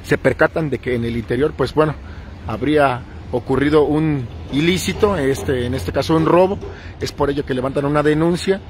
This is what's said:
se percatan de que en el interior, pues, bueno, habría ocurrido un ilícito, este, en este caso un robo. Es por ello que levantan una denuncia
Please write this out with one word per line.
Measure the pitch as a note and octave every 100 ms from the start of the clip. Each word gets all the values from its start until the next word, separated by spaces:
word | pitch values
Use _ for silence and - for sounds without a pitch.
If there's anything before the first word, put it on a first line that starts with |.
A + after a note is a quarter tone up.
se | - D3
percatan | C3+ A#2 D#3 E3+ D#3
de | B2+
que | B2+ B2
en |
el | A#2 A#2
interior, | A2 B2 D3+ -
pues, | B2+
bueno, | C#3+ D#3 C#3 - - - - -
habría | G#2+ C3 D3+ C#3 B2 B2 - -
ocurrido | B2 - C3 C#3+ D3+
un | C#3 D3+ D#3+ C#3+ B2 - -
ilícito, | C3+ E3 F3+ - F3+ G#3 F#3
este, | C3+ C3 - B2+
en | B2
este | C3 -
caso | C#3+ C3+ D#3+
un | C#3+
robo. | E3 F#3 G3+ - - - -
Es | C3+
por | - C#3+
ello | C#3+ C#3
que |
levantan | B2+ C3 C#3
una | C#3+ D3+
denuncia | D3+ D3+ E3+ F3 - F#3+